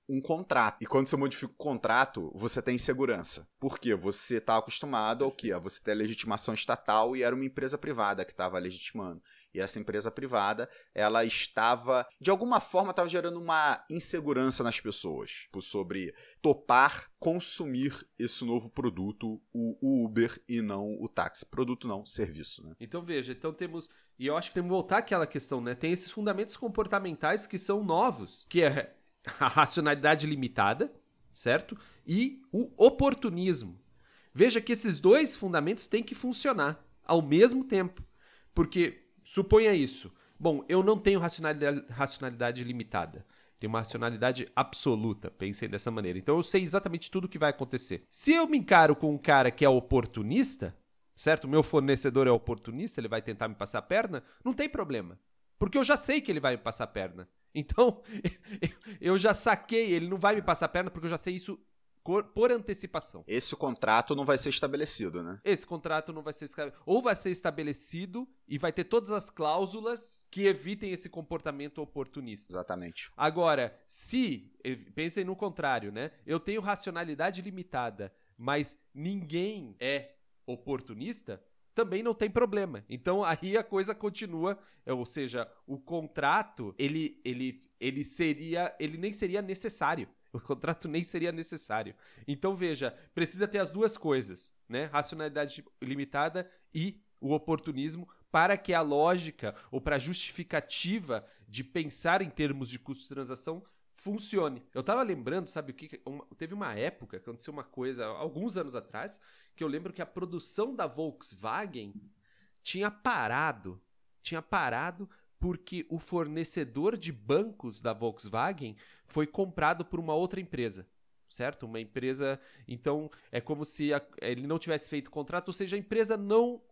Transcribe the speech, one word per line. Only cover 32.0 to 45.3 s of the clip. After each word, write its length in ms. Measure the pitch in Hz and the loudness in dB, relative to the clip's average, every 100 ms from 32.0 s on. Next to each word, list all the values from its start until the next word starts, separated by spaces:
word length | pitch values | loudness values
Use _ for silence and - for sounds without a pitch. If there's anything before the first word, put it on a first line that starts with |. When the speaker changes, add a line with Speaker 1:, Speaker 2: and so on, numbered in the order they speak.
| - | -2
Speaker 2:
E 360 | 185 262 - - | 0 0 -2 -4
o 200 | 196 - - | -2 -2 8
oportunismo. 1000 | 233 269 277 262 233 175 190 156 101 90 _ _ _ _ _ | 8 10 4 4 0 0 2 0 -2 -12 _ _ _ _ _
Veja 280 | 127 240 226 | 6 6 6
que 100 | 226 | 2
esses 280 | 226 220 147 | 2 2 6
dois 360 | 180 269 311 - | 8 8 8 0
fundamentos 520 | 196 170 151 226 - | 0 2 2 0 0
têm 160 | 214 | 0
que 120 | 233 - | -2 -6
funcionar 680 | 247 247 285 220 143 156 - _ | -2 2 2 2 0 -2 -10 _
ao 180 | - 170 | 2 2
mesmo 420 | 147 156 240 262 | 6 8 8 8
tempo. 400 | 262 190 180 - - _ _ - _ | 0 0 0 -4 -16 _ _ -20 _
Porque, 500 | - 165 180 170 - _ _ | 0 2 2 0 0 _ _
suponha 500 | - - 190 214 220 | -4 -2 8 8 8
isso, 400 | 185 135 - - - _ - | 6 2 -2 -10 -18 _ -2
bom, 240 | 165 147 - | 0 0 2
eu 160 | 185 | 4
não 140 | 190 214 | 6 4
tenho 220 | 208 196 | 4 4
racionalidade, 640 | 170 165 156 147 143 143 - | 2 0 -2 0 0 0 -4
racionalidade 720 | 120 139 - 131 120 120 123 | -2 -2 -2 -6 -2 -2 -2
limitada. 640 | 123 123 113 101 80 80 - _ _ _ | -6 -6 -4 -4 -4 -8 -18 _ _ _
Tenho 100 | 107 | -4
uma 100 | 113 | -2
racionalidade 720 | 110 117 117 113 127 123 - - | -2 -2 -2 0 0 0 -2 -2
absoluta, 760 | 135 - 147 113 110 104 87 | -2 0 2 2 0 -4 -8